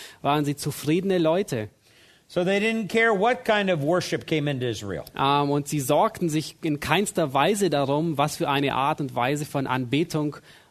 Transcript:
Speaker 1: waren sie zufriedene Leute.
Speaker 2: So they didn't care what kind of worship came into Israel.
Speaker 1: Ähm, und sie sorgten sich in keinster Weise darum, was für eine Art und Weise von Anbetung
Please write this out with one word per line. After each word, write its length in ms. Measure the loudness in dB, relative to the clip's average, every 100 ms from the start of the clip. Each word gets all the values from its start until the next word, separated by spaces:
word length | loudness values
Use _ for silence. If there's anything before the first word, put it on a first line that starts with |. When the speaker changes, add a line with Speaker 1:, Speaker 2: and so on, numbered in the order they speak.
| -20 -4
Speaker 1:
waren 220 | 0 2
sie 120 | 0 -2
zufriedene 640 | -6 -4 0 0 2 2
Leute. 500 | 2 2 0 -4 -6 _ _ _ -20 _ _
Speaker 2:
So 160 | -2
they 140 | 0 0
didn't 300 | 0 -2 -2
care 280 | 2 2 4
what 280 | 2 2
kind 260 | 2 2 2
of 120 | 0
worship 440 | 2 0 0 -4 -2
came 240 | -2 0
into 160 | -2 -4
Israel. 380 | -4 -6 -8 -6 0
Speaker 1:
Ähm, 340 | 2 4 2
und 180 | 0 -2
sie 120 | -2
sorgten 480 | 2 2 2 0 -2
sich 280 | -2 -4 -6
in 180 | -4 -4
keinster 520 | 0 0 0 -2 0
Weise 360 | 2 2 2 2
darum, 480 | 2 2 0 0 0
was 180 | 0 0
für 120 | 0
eine 260 | 0 0
Art 260 | 0 -2 -2
und 140 | -4
Weise 300 | -2 0 0
von 220 | -4 -4 -2
Anbetung 680 | -2 0 0 0 -2 -4 -6 -16 -20 _